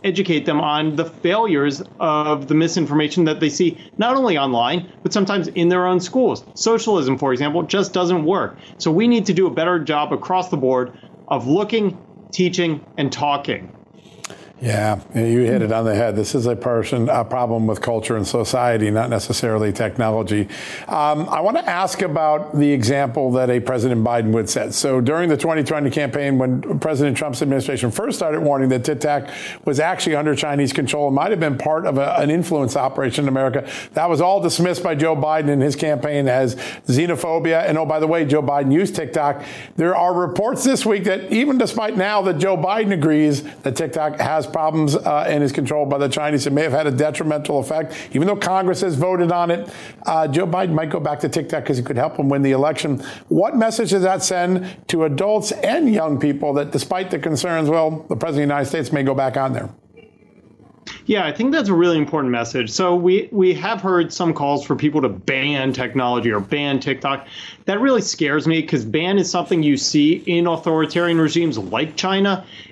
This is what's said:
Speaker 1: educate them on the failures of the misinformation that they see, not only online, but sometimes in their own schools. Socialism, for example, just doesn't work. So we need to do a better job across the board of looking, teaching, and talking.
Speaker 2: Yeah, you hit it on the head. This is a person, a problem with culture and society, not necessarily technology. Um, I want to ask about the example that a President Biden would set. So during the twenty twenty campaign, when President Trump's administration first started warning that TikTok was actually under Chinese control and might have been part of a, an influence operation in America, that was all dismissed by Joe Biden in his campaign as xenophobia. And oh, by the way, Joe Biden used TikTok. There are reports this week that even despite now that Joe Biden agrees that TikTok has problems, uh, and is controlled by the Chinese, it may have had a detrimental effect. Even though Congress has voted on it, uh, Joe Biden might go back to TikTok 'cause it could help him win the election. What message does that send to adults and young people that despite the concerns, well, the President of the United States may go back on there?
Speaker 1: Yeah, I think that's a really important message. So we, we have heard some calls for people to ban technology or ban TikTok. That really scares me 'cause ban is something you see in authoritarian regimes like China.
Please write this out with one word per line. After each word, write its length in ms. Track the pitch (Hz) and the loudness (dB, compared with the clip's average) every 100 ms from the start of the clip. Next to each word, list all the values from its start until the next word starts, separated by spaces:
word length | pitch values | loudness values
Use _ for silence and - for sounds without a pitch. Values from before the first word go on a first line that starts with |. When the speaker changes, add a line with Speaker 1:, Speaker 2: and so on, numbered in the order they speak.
Speaker 1:
educate 420 | 196 175 190 151 147 | -2 0 0 0 0
them 160 | 151 | 0
on 340 | 156 151 156 147 | 0 0 0 -2
the 100 | 160 | -4
failures 760 | - 170 208 220 147 143 139 185 - | -2 0 0 2 2 0 -2 -8 -4
of 480 | 160 151 151 147 139 | 0 0 0 -2 0
the 60 | |
misinformation 720 | 151 165 175 143 147 151 180 160 | 2 2 0 0 2 0 2 0
that 140 | 151 | 2
they 100 | 151 | -2
see, 260 | 143 175 170 - - | 0 0 -2 -8 -2
not 180 | 226 269 | 0 2
only 220 | 247 151 | 2 2
online, 540 | 135 120 120 175 180 - | 0 2 0 -2 -6 -8
but 100 | 190 | -4
sometimes 360 | 214 196 202 165 | 0 0 0 -2
in 200 | 180 170 | 0 2
their 200 | 180 180 | 2 2
own 120 | 180 | 0
schools. 440 | 180 262 233 117 - | 0 0 2 0 -8
Socialism, 640 | - 220 226 220 190 131 131 | -4 0 0 2 0 2 0
for 160 | 139 | 0
example, 300 | 123 147 165 | 0 0 -2
just 280 | 160 196 190 | 0 0 0
doesn't 320 | 185 175 180 | 0 0 0
work. 320 | 151 190 104 - - - | 0 0 -2 -8 -20 -6
So 140 | 165 | 0
we 160 | 160 233 | 2 4
need 180 | 233 196 | 4 2
to 80 | |
do 140 | 175 180 | 2 2
a 40 | |
better 280 | - 170 175 | 2 0 0
job 340 | 143 151 147 | 0 -2 -2
across 360 | 151 - 185 180 | -4 -2 -2 -2
the 80 | 151 | -2
board 380 | 127 127 123 - - - - | 0 0 -2 -8 -20 -16 -6
of 200 | 139 120 | -4 0
looking, 500 | 170 208 226 202 185 - - - | 0 2 0 0 -4 -12 -20 -8
teaching, 540 | - 180 180 175 147 - - | -2 0 0 -2 -4 -8 -4
and 120 | 139 | -4
talking. 640 | - 147 143 - 98 92 - - - - - - - - - | -2 -2 -2 -4 -8 -10 -20 -20 -20 -20 -20 -18 -18 -20 -8
Speaker 2:
Yeah, 380 | 120 107 107 104 - 113 | -4 0 0 -2 -4 -2
you 280 | 113 120 | 2 2
hit 180 | 117 104 | 2 2
it 100 | 98 | 2
on 140 | 110 113 | 0 0
the 100 | 104 | 2
head. 220 | 117 101 | 0 0
This 180 | 104 139 | -2 0
is 100 | 117 | 0
a 80 | |
person, 540 | 110 127 117 107 123 117 | -2 0 0 0 0 0
a 160 | 120 | 0
problem 420 | 107 127 120 113 110 | 0 -2 0 0 0
with 140 | 104 | 0
culture 380 | - 113 110 113 | -2 -2 -2 -2
and 100 | 92 | -2
society, 640 | 123 110 127 123 117 107 | -2 -2 0 2 2 2
not 180 | 107 120 | 0 0
necessarily 640 | 110 - 117 120 110 104 | -2 -2 -4 -2 0 0
technology. 800 | 98 110 95 110 110 98 104 101 - - - - | -2 -4 -2 0 0 0 -2 -2 -8 -14 -14 -6
Um, 440 | - 147 151 165 | -2 0 0 -2
I 100 | 151 | -2
want 160 | 190 311 | 0 0
to 100 | 339 | -2
ask 360 | 175 185 - | -2 -2 -2
about 580 | 185 156 156 151 - 147 | -2 0 2 0 0 2
the 100 | 143 | 2
example 600 | 143 110 139 135 135 131 | 4 2 2 0 0 0
that 180 | 127 127 | 2 2
a 120 | 123 | 2
President 420 | 123 127 127 120 | 0 0 0 2
Biden 300 | 117 120 110 | 2 2 2
would 160 | 113 107 | 0 0
set. 240 | 123 107 | -4 -4
So 260 | - 143 131 | -2 0 2
during 300 | 123 160 175 | 2 2 2
the 80 | 147 | 2
twenty 260 | 165 156 | 2 0
twenty 260 | 135 151 143 | 0 0 -2
campaign, 480 | 151 139 143 139 135 | 0 -2 -2 0 2
when 400 | 127 127 - 143 | 2 0 -2 -2
President 340 | 156 135 143 123 | 0 0 0 0
Trump's 260 | 151 120 | -4 -2
administration 480 | 147 135 143 131 123 | 0 0 -2 -2 -2
first 280 | 113 240 - | -2 -4 -2
started 240 | 165 156 | -2 0
warning 260 | 147 139 131 | 2 2 2
that 160 | 127 | 2
TikTok 460 | 131 139 151 147 - - - - | 0 -2 0 0 -4 -12 -14 -8
was 160 | - 135 | -2 0
actually 380 | 165 185 170 147 | 0 0 0 0
under 180 | 151 139 | 0 0
Chinese 380 | 151 143 135 | 0 0 0
control 340 | 143 135 147 143 | 0 0 0 2
and 80 | 135 | 2
might 160 | 175 | 2
have 80 | 190 | 2
been 180 | 156 127 | 0 0
part 280 | 151 156 175 | 0 0 0
of 120 | 135 | 0
a, 180 | 143 175 | 2 2
an 100 | 147 | 2
influence 460 | 165 - 156 123 143 | 2 0 0 0 0
operation 480 | 131 139 131 123 | 0 0 -2 0
in 60 | 143 | 0
America, 360 | 131 135 127 - - - | 2 0 0 -4 -10 -8
that 160 | - 170 | -2 0
was 100 | 151 | 2
all 220 | 175 196 | 4 2
dismissed 420 | 170 - 180 175 | 2 0 0 0
by 100 | 180 | -2
Joe 220 | 151 160 151 | 0 0 0
Biden 320 | 151 160 147 | 0 0 2
in 140 | 143 | 2
his 160 | 143 - | 2 0
campaign 500 | 156 143 151 143 135 | -2 -2 -2 0 2
as 300 | 127 127 - - - - | 2 0 -2 -10 -8 -2
xenophobia. 760 | 127 175 160 170 165 165 165 | 0 2 0 -2 0 2 2
And 140 | 175 160 | 2 0
oh, 80 | 156 | 0
by 160 | 156 | 0
the 60 | 156 | 2
way, 180 | 170 147 | 2 2
Joe 180 | 151 | 2
Biden 300 | 139 143 135 | 2 0 2
used 200 | 151 196 | 2 2
TikTok. 480 | - 147 160 143 143 - - - - | -2 -4 0 0 -2 -8 -16 -10 -2
There 180 | 170 185 | 0 2
are 180 | 175 | 2
reports 520 | 175 170 180 220 277 262 | 2 0 0 -2 0 0
this 200 | 262 220 | 2 2
week 200 | 202 185 | 0 0
that 260 | 190 202 | -2 -2
even 260 | 220 285 262 | 0 2 2
despite 380 | 311 233 214 190 | 0 -2 -2 0
now 260 | 196 208 | 0 0
that 160 | 190 147 | 0 0
Joe 180 | 190 180 | 0 0
Biden 340 | 185 220 208 | 0 0 0
agrees 520 | 185 156 151 151 143 147 - | 2 2 4 2 0 -4 -8
that 160 | 139 127 | -6 -4
TikTok 420 | 160 160 151 139 | -4 -2 -2 -2
has 300 | 131 156 147 | -2 -2 -2
problems, 460 | 165 156 156 151 151 | -2 0 2 2 0
uh, 300 | - 147 - | 0 0 0
and 160 | 147 | 0
is 80 | 143 | 0
controlled 400 | - 127 151 139 | 0 -2 0 0
by 80 | 139 | 0
the 100 | 143 | 0
Chinese, 380 | 147 151 147 143 | -2 0 0 0
it 40 | |
may 120 | 139 | 0
have 80 | 156 | 2
had 160 | 135 151 | 0 0
a 40 | |
detrimental 680 | 127 151 151 160 151 147 143 | 0 0 0 -2 -2 -2 -2
effect. 340 | - 156 156 - - | -2 -2 -4 -8 -4
Even 140 | 135 180 | 0 0
though 80 | 202 | 0
Congress 460 | 175 190 185 180 | 0 0 0 0
has 140 | 190 139 | 0 0
voted 360 | 180 185 170 | 0 2 2
on 200 | 175 170 | 2 0
it, 180 | 170 170 - - - - | 0 -4 -14 -18 -10 -2
uh, 200 | 160 156 | 0 2
Joe 200 | 143 170 | 0 0
Biden 260 | 180 190 | 0 0
might 160 | 156 156 | 0 0
go 100 | 160 | -2
back 200 | 151 147 | -2 -2
to 100 | 156 | -2
TikTok 340 | 165 143 156 | -2 -2 -4
'cause 140 | 131 127 | -2 -2
it 80 | 120 | -2
could 120 | 123 | 0
help 200 | 156 - | 0 0
him 120 | 139 | 0
win 120 | 139 | 2
the 120 | 139 | 4
election. 460 | 131 147 156 156 131 - - - | 4 2 0 -2 -4 -6 -12 -2
What 280 | 160 220 262 | 0 2 2
message 360 | 220 226 196 | 2 0 0
does 100 | 196 | 2
that 220 | 185 190 | 2 2
send 420 | - 180 175 185 185 - - | 0 0 0 0 -2 -12 -4
to 160 | 170 | 0
adults 480 | 160 139 196 214 208 | 0 0 0 0 -2
and 420 | - 202 302 277 | -2 0 2 2
young 260 | 202 160 135 | 2 2 0
people 340 | 147 143 151 | 0 0 0
that 180 | 143 147 | 0 -2
despite 400 | 147 - 185 190 | -4 -2 -4 -4
the 80 | 165 | -4
concerns, 500 | 160 151 180 165 151 | -2 -2 0 0 2
well, 340 | 165 156 160 - | 2 2 -2 -6
the 60 | 117 | -6
President 140 | 165 | -2
of 60 | 143 | 0
the 180 | 143 143 | 0 0
United 100 | 139 | -2
States 260 | 160 131 | -4 -2
may 120 | 151 | 0
go 100 | 135 | 0
back 240 | 135 131 135 | 0 0 0
on 160 | 135 | -2
there? 160 | 117 104 - _ - - _ _ - - - - _ - - - | -4 -8 -14 _ -20 -20 _ _ -20 -20 -20 -20 _ -20 -10 -2
Speaker 1:
Yeah, 200 | 208 160 | 0 0
I 60 | |
think 200 | - 247 | 0 0
that's 180 | 320 202 | 0 2
a 40 | |
really 240 | 170 175 160 | 4 4 4
important 340 | 147 156 127 | 0 0 0
message. 400 | 120 117 127 110 | -2 -2 -4 -2
So 240 | - 185 175 | 0 2 2
we, 340 | 175 196 220 | 4 2 2
we 220 | 208 185 175 | 2 2 2
have 260 | 196 208 | -2 -4
heard 300 | 190 175 165 | 0 0 0
some 200 | - 170 | -2 -2
calls 300 | 156 143 143 | 0 0 0
for 120 | - 131 | -2 0
people 260 | 151 151 | 0 2
to 80 | 135 | 0
ban 640 | 92 - 135 139 143 135 | -2 -4 -2 0 0 -2
technology 580 | 127 123 131 123 123 113 | -2 -4 -2 0 0 0
or 80 | 104 | 0
ban 400 | 98 147 143 135 | 0 -2 0 -2
TikTok. 480 | 139 135 139 139 - - - - - | -2 -4 -4 -4 -8 -18 -18 -10 -4
That 140 | 208 | 0
really 220 | 269 254 | 2 2
scares 460 | 220 - 147 147 151 | 0 -2 0 0 2
me 140 | 160 | 0
'cause 220 | 156 147 110 | 0 -2 -2
ban 320 | 151 175 196 | -2 0 2
is 120 | 185 | 0
something 320 | 180 - 175 | -2 0 2
you 160 | 151 139 | 2 2
see 460 | - 151 147 185 - | 0 2 4 2 0
in 220 | 170 170 | 0 0
authoritarian 720 | 165 165 160 156 175 175 165 | 0 0 0 0 0 2 2
regimes 380 | 156 165 165 113 | 2 2 0 -2
like 380 | 92 113 156 - | -4 -2 -4 -4
China. 480 | 190 196 202 190 - - - | -2 2 2 0 -6 -20 -16